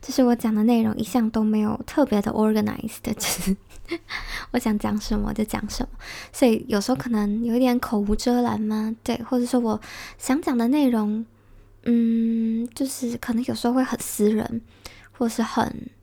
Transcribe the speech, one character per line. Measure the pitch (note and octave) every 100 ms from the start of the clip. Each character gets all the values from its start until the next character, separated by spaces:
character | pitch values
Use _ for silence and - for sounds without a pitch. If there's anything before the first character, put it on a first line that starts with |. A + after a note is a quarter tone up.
就 | -
是 | C4+ B3
我 | A#3+
讲 | A#3
的 | G#3+
内 | A3 A#3
容 | A3 G#3+
一 | A3
向 | B3+ A3
都 | A3
没 | G#3+ G#3+
有 | G#3+ A3 -
特 | - C#4
别 | G#3
的 | G#3
organized， | - G#3+ G#3+ G#3+ - G#3+ -
就 | - G#3+
是 | - - F#3 G3 - - -
<laughs> | E4+ - - - - -
我 | B3
想 | A#3 G#3
讲 | A3 G#3
什 | - G#3
么 | G#3
就 | G#3+ G#3+
讲 | - G#3+
什 | -
么， | - - - - -
所 | - B3+
以 | A3 -
有 | G3+
时 | G3+
候 | C4
可 | B3
能 | A3 G#3 G#3 A#3
有 | A#3
一 |
点 | B3+ B3
口 | - G#3+
无 | G3+
遮 | G#3+ - B3
拦 | A#3+ G#3+
嘛， | G#3+ G#3+ A3 A3+ -
对， | A#3 A3+
或 | B3
者 | A#3+
说 | B3+
我 | A#3 G#3+ - - - -
想 | - C4+
讲 | F4 A#3+
的 | A#3
内 | D4 C4+
容， | A#3 G#3+ G#3+ A3+ _ _ - - -
嗯， | - A#3 A#3 A3+ A3+ A3+ A3+ A3+ A#3+ -
就 | C4+
是 | - A#3+ A#3
可 | -
能 | A3+ B3+
有 | A3
时 | A#3+
候 |
会 | B3+
很 | B3+ A#3
私 | - - G#3
人， | G#3+ - A#3 - - - - -
或 | - A#3
是 | A3+
很 | A3+ - A3+ - - _